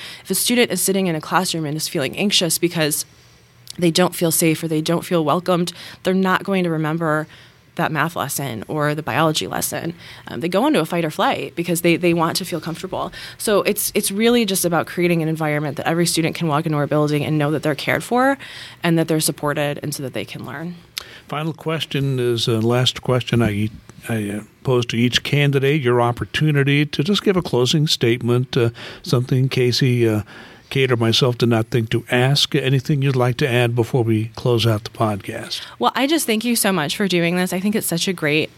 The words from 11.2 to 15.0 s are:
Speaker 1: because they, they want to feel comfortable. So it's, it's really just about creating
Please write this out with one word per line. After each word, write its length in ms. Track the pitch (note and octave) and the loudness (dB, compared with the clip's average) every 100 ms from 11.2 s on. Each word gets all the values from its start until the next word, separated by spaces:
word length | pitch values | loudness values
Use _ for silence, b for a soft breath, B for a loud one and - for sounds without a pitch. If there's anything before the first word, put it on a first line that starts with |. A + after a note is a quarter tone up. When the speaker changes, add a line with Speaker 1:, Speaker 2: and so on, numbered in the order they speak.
| B3+ G3+ C#3 - | -2 0 -6 -6
Speaker 1:
because 260 | F3 E3+ | -2 0
they, 140 | F3 E3+ | 2 2
they 180 | F3 | 2
want 240 | E3+ D#3+ - | 2 0 -2
to 80 | F3+ | -4
feel 140 | E3 | -6
comfortable. 520 | E3 E3 F#3 B2+ E3+ B B B | -6 -8 -8 -6 -8 B B B
So 240 | - G3 | 0 2
it's, 280 | - G#3 - | 2 0 -2
it's 180 | G#3 G3+ | -2 -2
really 340 | G3 A3+ A#3+ G#3 | 2 4 4 2
just 200 | F#3+ F3 | 0 0
about 220 | E3 A#2 | 0 -2
creating 340 | - | 0